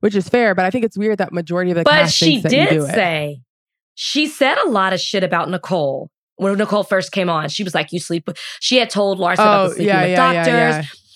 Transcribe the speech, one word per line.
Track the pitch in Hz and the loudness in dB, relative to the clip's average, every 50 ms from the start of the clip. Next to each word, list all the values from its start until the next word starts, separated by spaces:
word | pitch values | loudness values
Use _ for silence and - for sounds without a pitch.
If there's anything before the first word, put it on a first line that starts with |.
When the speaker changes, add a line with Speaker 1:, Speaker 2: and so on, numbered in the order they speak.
Speaker 1:
which | - 214 202 | -2 0 0
is | 196 180 - | 0 0 0
fair, | - 247 233 214 185 | 2 2 2 2 2
but | 185 185 | 2 0
I | 185 | 0
think | 214 254 226 | 0 0 -2
it's | 214 - 196 | -2 -2 -2
weird | 208 220 214 196 | -2 0 0 -2
that | 185 - | -2 -4
majority | - 175 165 151 170 180 185 180 | -4 -6 -4 -4 -2 -2 0 0
of | 175 | 0
the | 170 165 | 2 2
Speaker 2:
But | 190 | 4
Speaker 1:
cast | 196 208 190 160 - | 4 4 4 2 2
Speaker 2:
she | - 165 165 143 - | 2 2 2 2 2
Speaker 1:
thinks | - | 2
that | 156 | 2
you | 254 285 349 | 2 2 4
Speaker 2:
did | - | 2
Speaker 1:
do | 160 156 143 | 2 0 0
it. | 143 175 | 0 0
Speaker 2:
say, | 214 185 170 160 156 151 147 143 127 - _ _ _ _ _ _ _ _ _ _ | 0 0 0 -2 -4 -4 -6 -8 -12 -18 _ _ _ _ _ _ _ _ _ _
she | - - - - 285 302 | -10 -8 -4 -2 -2 -2
said | 302 - - 269 254 330 571 | -2 0 0 0 2 2 2
a | 508 339 | 0 0
lot | 220 196 190 190 | 2 0 0 0
of | 185 170 | 0 -2
shit | - - - 196 185 | -4 -4 -2 -2 -2
about | 170 180 170 - 160 | 0 -2 -2 -2 -4
Nicole. | 185 180 - - 190 170 147 139 135 139 - - _ _ _ _ _ | -6 -6 -4 -4 -2 -2 0 -2 -4 -6 -10 -14 _ _ _ _ _
When | - 185 196 202 196 | -4 -2 -2 0 0
Nicole | 214 202 202 208 185 | 0 0 0 -2 0
first | - 202 190 185 - | 0 -2 -2 -2 -2
came | - 202 180 175 | -4 -2 -2 0
on, | 165 156 151 156 | -2 -2 -4 -4
she | - - 208 | -6 -6 -6
was | 180 - | -4 -2
like, | 170 156 - | -4 -4 -4
"You | 165 175 | -6 -8
sleep | - - 170 170 - | -6 -4 -6 -6 -6
with," | - 160 - - - - - | -8 -12 -12 -14 -16 -12 -8
she | - - - | -4 0 2
had | - 233 233 | 2 2 2
told | - 202 202 196 196 180 | 0 0 0 0 0 0
Larsa | 180 175 185 | 0 0 2
about | 190 214 214 208 196 190 | 4 4 4 4 4 2
the | 180 | 0
Speaker 1:
Oh, | - | 0
Speaker 2:
sleeping | - - | 0 0
Speaker 1:
yeah, | 202 190 185 | 2 2 2
Speaker 2:
with | 180 180 | 2 2
Speaker 1:
yeah, | 180 175 170 170 | 2 2 2 2
yeah, | 170 170 165 | 2 2 2
Speaker 2:
doctors. | - 240 233 233 - 156 151 151 | 2 2 2 2 2 0 -2 -4
Speaker 1:
yeah. | - - - _ _ _ | -8 -12 -18 _ _ _